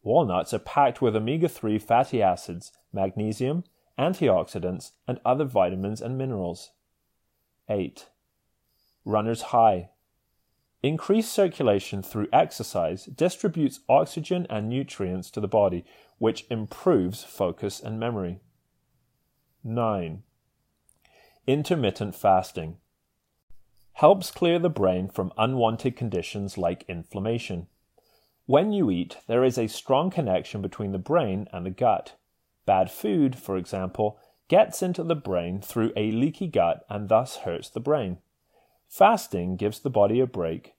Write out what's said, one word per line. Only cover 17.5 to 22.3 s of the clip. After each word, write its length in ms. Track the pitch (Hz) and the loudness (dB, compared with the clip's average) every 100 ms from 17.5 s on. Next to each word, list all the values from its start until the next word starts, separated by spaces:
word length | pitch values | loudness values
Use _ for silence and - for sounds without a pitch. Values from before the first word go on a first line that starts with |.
| 85 101 - | -2 -8 -8
and 200 | - 110 | -10 -6
memory. 400 | 117 110 90 92 _ _ _ _ _ _ _ _ _ _ _ _ | -4 -4 -6 -8 _ _ _ _ _ _ _ _ _ _ _ _
Nine, 600 | 113 117 113 101 85 92 - _ _ _ _ _ _ _ _ _ _ _ - | -6 -2 0 0 -4 -10 -16 _ _ _ _ _ _ _ _ _ _ _ 0
intermittent 680 | 139 147 170 107 - 104 - | 0 2 2 0 0 -8 0
fasting. 600 | 101 | 4